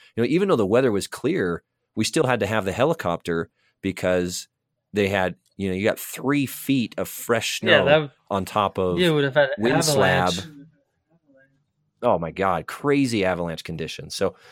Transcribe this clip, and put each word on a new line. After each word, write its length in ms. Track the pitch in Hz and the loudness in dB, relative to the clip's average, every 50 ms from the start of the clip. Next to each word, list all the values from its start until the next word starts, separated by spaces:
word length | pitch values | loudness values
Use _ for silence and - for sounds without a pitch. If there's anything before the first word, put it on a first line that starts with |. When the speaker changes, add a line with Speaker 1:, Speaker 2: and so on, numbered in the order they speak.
| - - - | -20 -12 -4
Speaker 1:
you 80 | 113 120 | -4 -2
know, 40 | 120 | 0
even 180 | 147 180 202 190 | 0 0 2 2
though 60 | 165 | 2
the 100 | 120 101 | 2 2
weather 260 | 92 110 127 135 120 | 2 2 2 2 2
was 160 | 101 95 - | 0 0 -4
clear, 560 | - - - - 139 190 156 98 87 85 - _ _ _ _ _ _ - | -6 -10 -4 -4 -2 0 0 0 -2 -2 -6 _ _ _ _ _ _ -4
we 100 | 110 110 | -4 -2
still 200 | - - 160 143 | 0 2 2 2
had 140 | 127 123 110 | 2 2 0
to 80 | 104 | 0
have 180 | 95 110 110 95 | 0 0 0 -2
the 60 | 95 | -2
helicopter 800 | 90 107 131 160 160 - - 87 85 - - 87 82 85 82 - _ _ _ _ _ _ | 0 2 2 0 0 -2 -2 -2 -2 -2 -2 -4 -2 -2 -4 -6 _ _ _ _ _ _
because 680 | - 95 90 - - 92 90 90 90 90 90 - - _ _ _ _ _ _ _ _ _ - | -6 -6 -4 -2 0 0 2 2 0 -2 -6 -8 -12 _ _ _ _ _ _ _ _ _ -2
they 160 | 104 101 95 | 0 0 2
had, 260 | 101 95 92 90 85 _ _ _ _ | 2 0 0 -2 -4 _ _ _ _
you 120 | - 98 95 | -6 -4 -4
know, 60 | 92 | -2
you 80 | 95 104 | 0 0
got 160 | 107 - - | -2 -2 -2
three 460 | - - - - - 131 143 143 135 | -8 -14 -12 -6 -2 -2 0 0 -2
feet 480 | - - - - - 139 131 110 - - | -4 -6 -10 -2 0 0 0 0 -2 -4
of 100 | - 92 | -8 -8
fresh 520 | - - - - - 117 113 - - - - | -8 -8 -12 -2 0 0 0 0 -4 -6 -4
Speaker 2:
Yeah, 200 | 190 185 165 - | 2 4 4 4
Speaker 1:
snow 40 | - | 6
Speaker 2:
that 260 | 139 151 156 147 139 _ _ _ - | 4 4 4 2 -2 _ _ _ -4
Speaker 1:
on 140 | 101 95 92 | -4 -4 -4
top 340 | - - 107 98 95 - 101 | 0 0 2 2 2 0 0
of 180 | 92 90 87 87 | 0 0 2 2
Speaker 2:
you 140 | 180 170 156 | 2 2 4
would 100 | 147 139 | 2 0
have 100 | 139 131 | 2 2
had 140 | 151 143 131 - 104 | 2 2 2 0 0
Speaker 1:
wind 200 | 107 123 143 165 | 0 2 2 2
Speaker 2:
avalanche. 560 | 160 156 143 135 98 92 90 90 90 90 87 | 2 2 2 4 4 4 4 2 2 0 0
Speaker 1:
slab. 100 | 90 90 80 76 - - - _ _ _ _ _ _ _ _ 330 _ _ _ _ _ _ _ _ _ _ _ _ _ _ _ _ - | -2 -8 -12 -16 -20 -20 -20 _ _ _ _ _ _ _ _ _ _ _ _ _ _ _ _ _ _ _ _ _ _ _ _ _ -2
Oh 180 | 120 120 101 85 | 2 2 2 2
my 120 | 82 80 | 0 -6
God, 360 | 78 - 95 95 87 80 76 | -4 -2 0 0 0 0 -2
crazy 560 | - - - - 147 143 143 139 120 117 104 92 | -6 -12 -6 0 0 2 2 2 2 2 0 2
avalanche 400 | 92 90 85 87 85 80 - - | 0 0 -2 -4 -6 -6 -8 -10
conditions. 520 | - 82 80 80 76 - - - 82 - | -10 -8 -8 -8 -8 -8 -12 -12 -10 -4
So, 200 | - 98 87 - _ - - | -2 -2 -2 -2 _ -20 -20